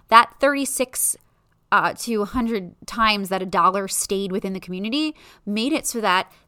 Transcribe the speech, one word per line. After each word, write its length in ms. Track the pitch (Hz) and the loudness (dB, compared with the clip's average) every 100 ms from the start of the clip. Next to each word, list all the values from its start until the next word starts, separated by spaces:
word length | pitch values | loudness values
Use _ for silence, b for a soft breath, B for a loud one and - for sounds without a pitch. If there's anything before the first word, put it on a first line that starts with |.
| _ | _
that 260 | 220 - - | 6 6 2
thirty-six, 760 | 277 277 269 - 247 - - - _ _ _ _ _ | 2 2 -4 -4 -4 -2 -4 -4 _ _ _ _ _
uh, 220 | 202 165 | 2 2
to 280 | - - 220 | 0 -4 -2
a 40 | 202 | -2
hundred 480 | 254 233 226 180 - - | -2 -2 -4 -6 -14 -12
times 420 | 240 220 208 190 | 0 2 2 -2
that 140 | 190 | -4
a 40 | 190 | -2
dollar 400 | 196 175 196 190 | 2 2 2 -4
stayed 440 | - - 196 196 | -6 -4 -4 -2
within 220 | 185 196 | -4 -4
the 60 | 190 | -8
community 540 | 175 185 214 285 311 B B B | -8 -8 -4 -2 -2 B B B
made 300 | - 208 254 | -6 -2 0
it 120 | 320 - | -2 -4
so 140 | 240 | -2
that 320 | 208 180 - b | 0 0 -2 b